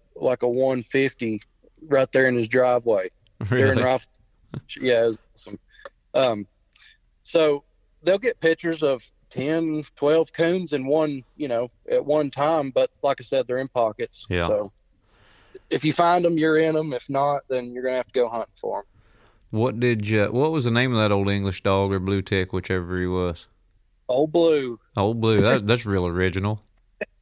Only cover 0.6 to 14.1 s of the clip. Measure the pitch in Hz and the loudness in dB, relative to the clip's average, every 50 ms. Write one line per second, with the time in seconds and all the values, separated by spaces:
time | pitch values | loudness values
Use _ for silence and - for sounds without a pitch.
0.6 | 131 131 131 127 117 - - 135 135 131 - - 123 113 110 104 - _ _ _ | 0 0 0 -2 -6 -2 0 0 0 0 -2 -4 -6 -4 -4 -6 -8 _ _ _
1.6 | _ _ _ _ - 160 139 135 131 - - 131 131 127 123 120 113 110 120 127 | _ _ _ _ -4 0 2 2 2 2 2 2 2 4 2 0 -2 0 2 2
2.6 | 127 127 123 123 117 117 110 98 92 92 - _ _ _ _ _ 113 98 127 123 | 2 4 2 0 2 2 0 0 0 -4 -10 _ _ _ _ _ -6 -2 2 2
3.6 | 135 135 135 123 123 127 131 - - - _ _ _ _ _ _ _ _ - - | 4 4 4 2 2 2 0 0 -2 -8 _ _ _ _ _ _ _ _ -16 -16
4.6 | - - - - 131 127 120 113 117 117 110 - - _ _ - - 101 104 - | -14 -14 -12 -4 0 2 2 4 4 2 0 -2 -10 _ _ -20 -18 -18 -18 -18
5.6 | - _ _ - - - - _ _ _ - - 131 123 110 104 101 - _ _ | -20 _ _ -20 -20 -20 -20 _ _ _ -2 0 0 0 0 -2 -6 -12 _ _
6.6 | _ _ _ _ - - _ _ _ _ _ _ _ - - 165 160 151 147 143 | _ _ _ _ -20 -20 _ _ _ _ _ _ _ -2 0 2 2 2 2 -2
7.6 | - _ _ _ _ _ _ _ 151 165 190 202 220 240 - - - 165 165 - | -4 _ _ _ _ _ _ _ -2 -2 -2 0 -2 -4 -6 -2 0 0 0 0
8.6 | - 170 165 156 156 143 135 117 - _ _ _ _ _ - - 131 147 160 165 | -2 -6 -4 -2 0 -2 -2 -2 -4 _ _ _ _ _ -10 -6 -4 -2 -2 -2
9.6 | 165 160 156 151 147 - _ - 143 147 156 165 160 - - - 170 165 175 190 | -2 -2 -4 -6 -8 -10 _ -2 0 2 2 2 2 0 -2 -2 0 0 0 -2
10.6 | 180 160 147 139 131 135 147 160 156 151 143 135 120 _ _ - 151 135 120 113 | -2 -4 -4 -4 -2 0 0 0 0 0 -4 -8 -12 _ _ -10 -6 -4 -4 -4
11.6 | 123 123 - _ _ - 123 127 - 139 147 156 151 139 - 139 143 156 165 160 | -4 -6 -10 _ _ -2 -2 -2 0 2 0 0 0 -2 -2 -2 0 0 2 0
12.6 | 139 135 - 131 131 - - _ - 143 135 - 127 - 139 135 123 117 123 127 | -2 0 0 0 0 0 -2 _ -2 -2 -2 -2 -4 -2 -2 -2 -2 -2 -4 -4
13.6 | 135 135 - 123 117 110 104 - 95 - | -4 -4 -2 0 0 0 -2 -4 -8 -10